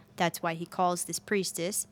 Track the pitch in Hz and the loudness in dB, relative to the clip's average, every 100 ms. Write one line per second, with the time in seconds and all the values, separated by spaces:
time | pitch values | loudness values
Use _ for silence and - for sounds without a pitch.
0 | - - 175 - 170 165 170 - 180 175 | -10 0 0 2 -2 -4 -4 2 2 2
1 | - 165 - 208 180 - 170 208 - | -2 -6 0 0 0 -2 -2 -2 -6